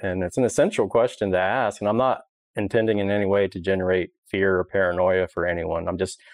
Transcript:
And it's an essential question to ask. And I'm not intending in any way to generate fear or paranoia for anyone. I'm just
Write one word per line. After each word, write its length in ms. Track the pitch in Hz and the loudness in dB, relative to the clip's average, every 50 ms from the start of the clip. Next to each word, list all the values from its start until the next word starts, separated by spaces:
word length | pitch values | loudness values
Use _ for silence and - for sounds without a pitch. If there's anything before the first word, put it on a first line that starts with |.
And 220 | - 95 90 95 90 | -6 -4 -4 -4 -4
it's 120 | 87 - | -4 -2
an 80 | 139 127 | 0 0
essential 440 | 107 - - 151 220 - - 107 95 | 0 2 2 2 2 2 0 -2 0
question 420 | - 117 120 123 - - 104 98 | 2 2 2 0 0 -2 -2 0
to 80 | 92 90 | 0 0
ask. 420 | 92 95 113 131 120 104 - - | 0 0 0 0 -2 -2 -4 -2
And 80 | 104 104 | -2 0
I'm 80 | 107 | 0
not 260 | 120 131 127 113 - - _ _ _ _ _ - | 2 0 0 -2 -4 -6 _ _ _ _ _ -8
intending 420 | 110 104 98 - 113 110 113 107 104 | -6 -4 0 0 0 2 2 0 0
in 100 | 98 98 | 0 0
any 160 | 101 104 101 | 0 0 0
way 220 | 95 101 101 98 | 2 2 2 2
to 140 | 92 - 95 | 0 -2 -4
generate 500 | 82 98 95 92 92 92 92 92 85 - _ _ _ _ | -2 -2 -2 0 2 2 2 0 0 -2 _ _ _ _
fear 300 | - 95 98 98 92 90 | -2 0 2 2 2 2
or 60 | 90 | 0
paranoia 640 | - - 98 95 90 87 90 90 95 92 92 90 85 | 0 0 0 0 2 2 2 2 2 2 2 0 -2
for 180 | - 87 85 | -2 -2 -2
anyone. 400 | 87 87 85 82 82 82 82 85 | -2 -2 -2 -4 -4 -4 -4 -4
I'm 100 | 87 90 | -4 -4
just 240 | 90 95 - - - _ - | -4 -4 -6 -6 -10 _ -20